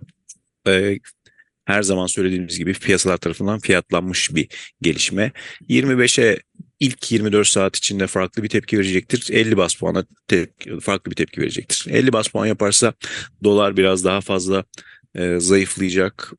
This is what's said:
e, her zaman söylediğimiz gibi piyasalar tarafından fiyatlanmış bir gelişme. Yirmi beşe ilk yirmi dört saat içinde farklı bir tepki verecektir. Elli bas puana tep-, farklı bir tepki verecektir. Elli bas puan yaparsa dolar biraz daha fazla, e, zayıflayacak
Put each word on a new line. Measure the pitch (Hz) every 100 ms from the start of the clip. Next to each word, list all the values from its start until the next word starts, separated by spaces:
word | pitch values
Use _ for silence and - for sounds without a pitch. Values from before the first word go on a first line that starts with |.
| - _ - - _ _ -
e, | 95 101 101 - - _ _ _ _
her | - 101
zaman | 101 95 90
söylediğimiz | - 92 92 87 85
gibi | 82
piyasalar | 92 - 92 95 87
tarafından | 85 82 98 107
fiyatlanmış | - 90 - 87 92 90 -
bir | 78 71 - - _
gelişme. | - 73 - 95 110 - - - -
Yirmi | 123 135 127
beşe | 120 - 117 - - - - -
ilk | 139 - -
yirmi | 113 107
dört | 101 101
saat | 104 95 -
içinde | - 101 95
farklı | 98 92 -
bir | 104
tepki | 110 - 107
verecektir. | 95 92 - 123 -
Elli | 120 110 104
bas | 85
puana | - 85 87 92 _ -
tep-, | 95 85 - - 85
farklı | - 98 -
bir | 82
tepki | 76 76
verecektir. | - - - - -
Elli | 113 131
bas | 113 107
puan | 107 107
yaparsa | 107 101 101 117 - - - - _
dolar | 104 101 101 95
biraz | 95 92
daha | 92 98
fazla, | - 95 92 98 92 - - - _
e, | 92 87 87
zayıflayacak | 87 98 95 - 95 90 95 - -